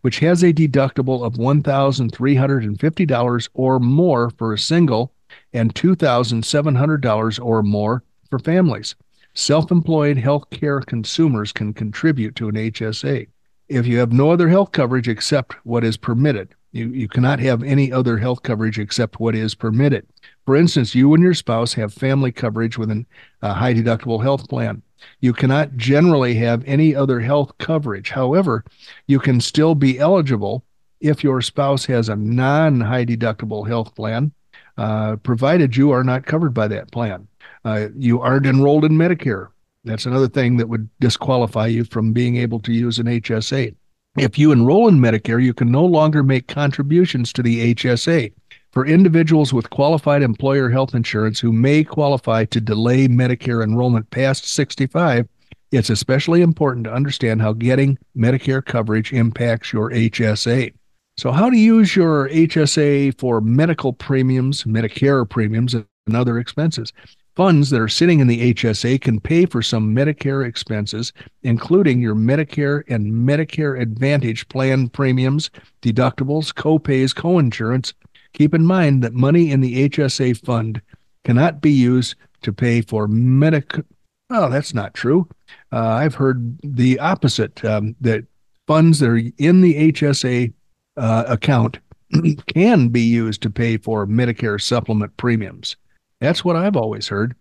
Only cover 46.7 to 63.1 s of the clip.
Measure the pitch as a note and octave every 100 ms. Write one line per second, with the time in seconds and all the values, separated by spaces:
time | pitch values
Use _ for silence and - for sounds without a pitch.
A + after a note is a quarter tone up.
46.7 | C#3 C#3 E3+ F3+ C3+ A#2 - A#2+ A#2 A#2
47.7 | A2+ C3 A#2+ - E3 A2 _ _ - _
48.7 | - C3 E3 F#3+ E3 D#3+ D#3+ C#3 B2+ A2
49.7 | - C#3+ D#3+ D3 C#3+ C3 G#2+ C3+ C#3 B2+
50.7 | B2+ C3+ B2 A2+ G#2+ A2 G#2+ A#2 A2+ C3
51.7 | D3 D#3 - C#3+ C#3 - A2+ A2 A#2+ A2
52.7 | G#2+ A#2 B2+ C3+ A#2+ B2+ B2 C3 A#2 G#2+
53.7 | A2+ B2 A#2 A2 - C3+ C3+ - - C#3+
54.7 | - C3+ D#3+ E3+ A#2+ A#2 _ _ - _
55.7 | C3+ G#2+ A2 - C3 D#3 E3+ F3 D#3+ D3
56.7 | B2 A2 A#2+ C#3+ C3+ A#2+ A2 A2 A2 A#2
57.7 | C3 C#3 C3+ _ - A2+ C3 - C3 -
58.7 | B2 G#2+ A2 A2+ B2+ A#2 A2 A#2+ A2+ -
59.7 | A2+ A2+ A#2+ A2+ - A2+ G#2+ A#2+ B2 A#2+
60.7 | _ _ _ _ - C3 C3+ A3+ A#3+ A3
61.7 | A3+ G3+ G3 E3+ D3+ C3+ D#3+ E3 E3 D3
62.7 | - D3 C#3+ C#3